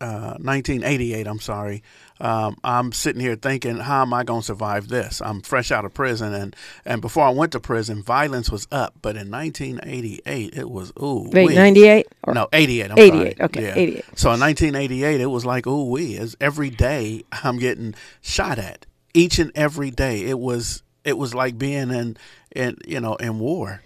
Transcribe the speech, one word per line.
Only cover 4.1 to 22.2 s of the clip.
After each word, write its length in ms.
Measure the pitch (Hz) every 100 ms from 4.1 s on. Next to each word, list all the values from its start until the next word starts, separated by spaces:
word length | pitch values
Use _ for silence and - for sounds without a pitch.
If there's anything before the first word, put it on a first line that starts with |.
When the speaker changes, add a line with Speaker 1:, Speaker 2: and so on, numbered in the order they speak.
Speaker 1:
I 100 | 123
gonna 180 | 120 117
survive 460 | 113 101 107 104 107
this?" 320 | 123 113 -
I'm 200 | - 101
fresh 280 | - 131 117
out 140 | 117
of 100 | 101
prison, 380 | - 131 113 107
and, 220 | 101 98 - - -
and 160 | - 113
before 240 | 117 160
I 60 | 139
went 220 | 135 160
to 80 | 123
prison, 420 | - 113 110 107
violence 480 | 98 127 147 131 113
was 160 | 104 -
up. 220 | 139 110 _
But 120 | 110 107
in 140 | 101
nineteen 480 | 120 160 - 135 123
eighty-eight, 720 | - 127 117 - - 139 104 -
it 120 | 131
was, 200 | 107 92 -
ooh, 280 | 143 120 101
Speaker 2:
Wait, 160 | 185 180
Speaker 1:
wee. 60 |
Speaker 2:
ninety-eight 540 | 180 196 202 208 214 - -
or 100 | -
Speaker 1:
No, 140 | 117 104
eighty-eight, 380 | 156 143 120 98
I'm 80 | 107
Speaker 2:
eighty-eight, 380 | 202 160 - -
Speaker 1:
sorry. 80 | 170
Speaker 2:
okay, 120 | -
Speaker 1:
Yeah. 120 | 107 180
Speaker 2:
eighty-eight. 280 | 175 - - -
Speaker 1:
So 160 | 139
in 80 | 117
nineteen 340 | 147 147 160
eighty-eight, 460 | 139 135 127 147 143
it 60 | 131
was 180 | 123
like, 220 | 123 127 127
ooh, 160 | 143
wee. 300 | 127 143 143 98
It's 180 | 113 -
every 300 | 143 151 139
day 520 | 110 123 147 107 110 - -
I'm 140 | 135 123
getting 360 | 123 - 113 - - -
shot 360 | - - - 117
at. 280 | 98 - - _ _
Each 240 | 170 180 -
and 140 | 156
every 360 | 151 151 151 139
day. 340 | 123 135 104
It 140 | 101 131
was, 440 | 127 120 110 - _ _
it 120 | 147 120
was 160 | 135
like 220 | 123 131 117
being 320 | 139 143 127
in, 260 | 120 120 110